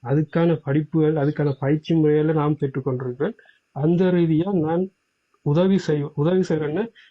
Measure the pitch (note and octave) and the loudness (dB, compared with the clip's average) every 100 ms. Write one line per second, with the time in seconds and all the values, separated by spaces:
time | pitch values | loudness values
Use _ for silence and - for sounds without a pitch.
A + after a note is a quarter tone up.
0 | A#2+ C#3+ D#3 E3 E3+ D#3+ C#3+ C#3 D3+ D#3+ | -2 -2 0 0 0 0 0 -2 0 0
1 | D#3 D#3 C#3+ D3+ D3 C3+ C3+ D3+ - E3 | 0 2 -2 0 -2 -2 -2 -2 0 2
2 | D3+ D3+ D3+ D#3+ D3 D3+ C#3+ C3 C#3 B2+ | 4 2 2 0 0 0 -2 -4 -4 -6
3 | B2+ B2 D#3+ A#3 _ _ _ - D3+ F3 | -6 -4 -6 -6 _ _ _ -4 0 2
4 | F#3 F3 E3+ D#3 F3+ G3 D#3 E3+ F#3 _ | 2 2 2 2 0 0 0 -2 -4 _
5 | _ _ _ _ - D3 F#3 F#3+ - D3+ | _ _ _ _ -2 2 2 2 0 -2
6 | C#3+ D3+ D3+ F#3 F#3 D#3 D3+ D#3 A3+ _ | -2 -2 0 2 0 -2 -2 -4 -6 _
7 | - | -20